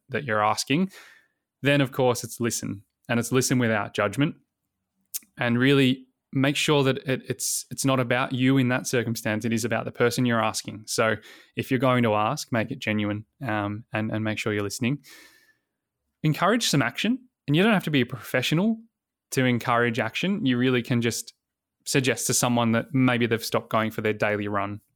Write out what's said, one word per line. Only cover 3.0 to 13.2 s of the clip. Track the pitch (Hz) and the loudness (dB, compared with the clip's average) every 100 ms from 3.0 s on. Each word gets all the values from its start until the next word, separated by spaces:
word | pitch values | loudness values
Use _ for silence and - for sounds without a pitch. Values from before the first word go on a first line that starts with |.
| - | -4
and | 117 | -2
it's | 117 | 2
listen | 127 123 127 | 0 2 2
without | 117 107 104 | 2 0 -2
judgment, | - 104 101 147 - _ _ _ _ _ _ _ - _ - | 0 0 0 -2 -4 _ _ _ _ _ _ _ -14 _ -4
and | 120 120 | -2 2
really | 131 139 131 135 - _ - | 4 4 4 2 -6 _ -6
make | 135 135 143 | 0 0 0
sure | - 147 | 2 4
that | 135 131 | 4 0
it, | - 127 - | -2 -4 -4
it's, | 123 - - - | -6 -4 -6 -8
it's | 117 | -4
not | 135 131 | 0 0
about | 120 123 135 | 2 0 0
you | 127 127 135 | 0 2 4
in | 123 | 2
that | 123 98 | 0 0
circumstance. | 131 110 113 113 107 | -2 0 -2 -2 -2
It | 113 | 0
is | 113 117 | -2 0
about | 113 113 | -2 -4
the | |
person | - 120 113 123 | 0 0 2 0
you're | 117 | 2
asking. | 110 101 - 104 107 | 0 -2 -8 -12 -8
So | - 113 107 - - _ - | -2 0 0 -8 -20 _ -8
if | 110 | -2
you're | 131 | 0
going | 131 123 | 2 2
to | 120 | 2
ask, | 107 107 147 - | 2 0 -4 -4
make | 117 107 | -2 -2
it | - | -4
genuine, | - 107 104 104 | -4 -2 -2 -4